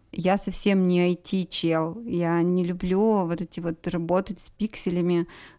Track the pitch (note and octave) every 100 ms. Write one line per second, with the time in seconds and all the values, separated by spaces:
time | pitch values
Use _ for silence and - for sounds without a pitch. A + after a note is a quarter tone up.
0 | _ - F3+ G3 - - G3+ G3 F3+ F3+
1 | F3 F3 - F#3+ F3 - E3 D#3+ D#3+ G#3
2 | A#3 F3 E3+ E3+ E3+ F3+ F3 F3+ F3+ F#3+
3 | A3 G#3 E3+ E3+ F3 - E3+ E3 - F3
4 | E3 F3+ G3 F#3+ - - G#3+ - - F3
5 | F3 F3 E3+ - -